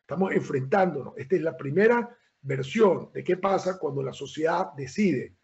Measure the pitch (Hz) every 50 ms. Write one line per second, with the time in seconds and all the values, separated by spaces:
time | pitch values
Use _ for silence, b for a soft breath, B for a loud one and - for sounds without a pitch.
0 | _ _ 139 165 190 185 147 180 135 - - 135 131 - - 196 190 185 151 139
1 | - - - - 139 - 190 175 156 160 - - 139 139 139 180 208 226 240 240
2 | 233 B B B B B B B - 135 139 131 135 - - 220 226 196 165 131
3 | - - _ 135 131 - 180 180 - 196 196 175 - 180 180 - - 151 139 139
4 | 135 135 135 - 143 135 - 151 156 160 170 175 190 185 - 139 139 131 - -
5 | 214 185 147 120 110 - - _